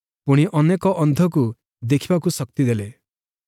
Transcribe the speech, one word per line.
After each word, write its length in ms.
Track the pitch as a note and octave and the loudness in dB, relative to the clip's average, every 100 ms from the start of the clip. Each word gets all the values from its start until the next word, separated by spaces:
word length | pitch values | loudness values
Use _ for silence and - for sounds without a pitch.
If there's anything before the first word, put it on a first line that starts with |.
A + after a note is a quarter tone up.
| _ _ - | _ _ 0
ପୁଣି 180 | C#3 E3 | 2 2
ଅନେକ 320 | D#3 D#3 F#3 F#3+ | 2 2 2 0
ଅନ୍ଧକୁ 560 | F3+ D3+ C#3+ F3 D#3+ A2+ A2+ _ _ | 0 0 2 0 0 -2 -4 _ _
ଦେଖିବାକୁ 460 | A#2 C#3 - F3 E3+ | -2 -2 0 -2 -2
ଶକ୍ତି 340 | - C3 - B2+ | -6 -6 -2 0
ଦେଲେ। 280 | A2+ G2+ - _ _ _ _ | -2 -6 -14 _ _ _ _